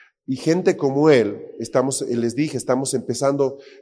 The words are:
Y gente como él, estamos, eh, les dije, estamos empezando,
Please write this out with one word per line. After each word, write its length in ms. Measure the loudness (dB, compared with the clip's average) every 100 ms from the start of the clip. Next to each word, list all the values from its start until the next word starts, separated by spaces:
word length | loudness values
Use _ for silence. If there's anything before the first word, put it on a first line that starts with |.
| _ _ -8
Y 60 | -4
gente 400 | 0 2 2 0
como 320 | 0 4 6
él, 460 | 6 4 -4 -12 -10
estamos, 440 | -2 0 0 -2
eh, 120 | -4
les 200 | -2 -2
dije, 240 | -2 -4 -4
estamos 340 | -2 -2 0
empezando, 640 | -4 -4 -2 -2 0 -2 -2 -18 -14